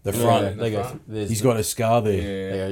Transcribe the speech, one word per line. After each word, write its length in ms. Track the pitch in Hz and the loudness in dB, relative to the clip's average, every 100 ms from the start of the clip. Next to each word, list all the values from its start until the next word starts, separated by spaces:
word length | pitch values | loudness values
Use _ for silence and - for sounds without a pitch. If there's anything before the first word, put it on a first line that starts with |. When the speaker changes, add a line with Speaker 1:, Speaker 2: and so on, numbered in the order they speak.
Speaker 1:
The 80 | 101 | -4
Speaker 2:
Yeah, 60 | 104 | 0
Speaker 1:
front. 340 | 117 113 101 98 | 4 4 2 -2
Speaker 2:
they 120 | 117 | -2
Speaker 3:
The 40 | 107 | -2
Speaker 2:
go, 60 | |
Speaker 3:
front. 180 | 98 - - | -4 -10 -10
Speaker 2:
there's 220 | 110 101 | -6 -2
Speaker 1:
He's 120 | 110 | 2
got 160 | 127 113 | 2 2
a 60 | |
scar 380 | 107 - 113 117 | 0 -2 2 4
there. 120 | 107 | 2
Speaker 3:
Yeah. 380 | 98 101 98 95 | 0 -2 -4 -4
Speaker 2:
They 60 | 98 95 | -4 -4